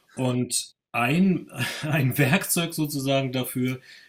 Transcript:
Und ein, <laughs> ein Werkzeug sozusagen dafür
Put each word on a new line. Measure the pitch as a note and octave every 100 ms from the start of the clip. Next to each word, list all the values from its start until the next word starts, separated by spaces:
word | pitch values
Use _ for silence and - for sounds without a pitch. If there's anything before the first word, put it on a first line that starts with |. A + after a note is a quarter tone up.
| _ -
Und | B2+ B2 B2 - - _ _
ein, | A#2 A#2+ E3+ F#3+ E3 - C3 A#2+
<laughs> | -
ein | D#3 D#3 C3 D3
Werkzeug | C3 F#3+ - F3 E3
sozusagen | D#3+ D3+ C#3 C3+ C3+ C3
dafür | B2+ B2+ B2+ B2+ B2+ - -